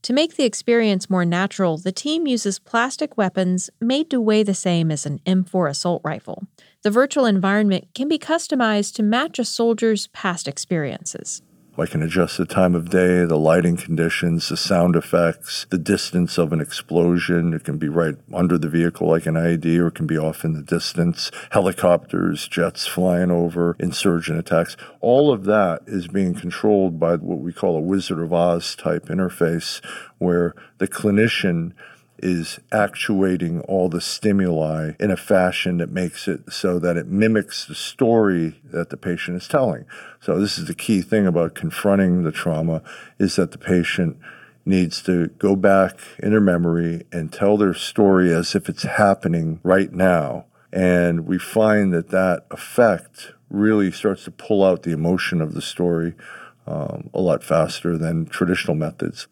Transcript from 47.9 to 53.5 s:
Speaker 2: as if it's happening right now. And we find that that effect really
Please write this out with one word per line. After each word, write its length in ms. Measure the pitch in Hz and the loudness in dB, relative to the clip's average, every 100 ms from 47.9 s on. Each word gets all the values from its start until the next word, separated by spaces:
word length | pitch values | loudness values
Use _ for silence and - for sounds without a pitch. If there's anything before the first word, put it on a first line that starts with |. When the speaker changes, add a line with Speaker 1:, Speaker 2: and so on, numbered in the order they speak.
| - 101 95 90 | 2 6 6 4
Speaker 2:
as 200 | 85 85 | 2 0
if 140 | 101 - | -4 -4
it's 140 | - | -8
happening 760 | - - 104 95 90 82 80 80 | -4 2 4 4 0 -2 -2 -4
right 280 | 87 95 98 | 2 2 2
now. 540 | 90 92 87 71 76 - _ _ | 0 2 2 0 -6 -12 _ _
And 560 | 92 92 90 87 85 82 | 0 2 4 2 0 -2
we 120 | 90 | -6
find 520 | - 110 107 107 98 | -2 2 4 4 2
that 160 | 85 82 | 0 0
that 340 | 95 92 85 _ | 0 0 -2 _
effect 840 | - - - 117 87 - - - - | -16 -6 4 4 4 -6 -20 -20 -20
really 420 | _ | _